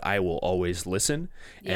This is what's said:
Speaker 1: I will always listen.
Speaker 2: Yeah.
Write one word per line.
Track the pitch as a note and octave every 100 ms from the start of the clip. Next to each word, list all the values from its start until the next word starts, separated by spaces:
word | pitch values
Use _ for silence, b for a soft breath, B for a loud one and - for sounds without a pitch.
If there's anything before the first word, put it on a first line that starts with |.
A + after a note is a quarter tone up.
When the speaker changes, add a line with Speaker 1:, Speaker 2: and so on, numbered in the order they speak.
| -
Speaker 1:
I | G2+
will | F2+ E2
always | F2 F#2 F2+ F2 F2+
listen. | F#2+ - D3 F3+ B B B
Speaker 2:
Yeah. | -